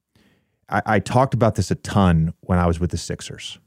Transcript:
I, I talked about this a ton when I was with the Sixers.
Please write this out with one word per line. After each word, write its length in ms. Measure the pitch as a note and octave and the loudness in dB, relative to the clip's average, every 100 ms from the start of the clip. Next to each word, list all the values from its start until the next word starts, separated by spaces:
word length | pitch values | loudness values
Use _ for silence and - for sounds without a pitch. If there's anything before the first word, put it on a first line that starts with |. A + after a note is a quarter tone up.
| _ _ _ _ _ _ - | _ _ _ _ _ _ -6
I, 120 | G#2 - | -4 0
I 140 | G#2 | 0
talked 340 | - B2 C3+ | 2 0 2
about 220 | A2+ A2+ G#2 | 2 2 0
this 140 | F#2 | -4
a 60 | F#2 | -6
ton 580 | - G#2 F#2 E2 D#2+ - | -2 2 4 4 2 -4
when 180 | - F2+ | -2 0
I 60 | F2 | 0
was 140 | E2+ | 0
with 120 | F2 | -4
the 60 | E2+ | -4
Sixers. 640 | - E2+ - - - - | -8 -10 -12 -16 -16 -18